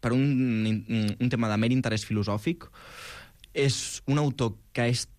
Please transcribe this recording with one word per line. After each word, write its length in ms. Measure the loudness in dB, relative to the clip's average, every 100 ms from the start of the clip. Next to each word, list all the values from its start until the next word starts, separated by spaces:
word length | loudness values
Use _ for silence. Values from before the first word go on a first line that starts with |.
per 80 | 0 2
un, 80 | 2 2 2 2 2 0 0 0 0 0
un 120 | 0
tema 180 | 2 0
de 60 | 2
mer 100 | 2
interès 320 | 2 2 -2 0
filosòfic, 580 | 0 0 0 -2 -4 -8 -20 -20 -18 -16 -18 -20 -20 -10
és 480 | 0 0 0 -6 -8 0
un 100 | 2
autor 360 | 2 0 -2 -2 -10 -2
que 120 | 0
és 140 | 0 -4